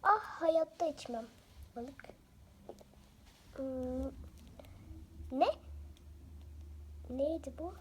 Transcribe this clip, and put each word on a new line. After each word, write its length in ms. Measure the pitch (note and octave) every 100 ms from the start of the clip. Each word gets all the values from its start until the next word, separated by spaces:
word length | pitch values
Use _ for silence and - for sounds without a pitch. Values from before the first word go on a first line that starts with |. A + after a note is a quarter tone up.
Ah, 180 | G4 G#4+
hayatta 640 | - - E4 D#4+ D#4+ - E4
içmem. 400 | C#4 - A#3+ A#3 - - - - A#3+
Balık. 340 | B3 C#4 - - - - - - - - - - - - - - - -
Hmm, 500 | C4+ C4 B3+ B3+ C4+ - - - - - - - - - - - -
ne? 160 | C4 G4 E5 - - - - - - - - - - - - - - -
Neydi 440 | B3 C#4+ E4 C#4+ B3
bu? 140 | E4 G4+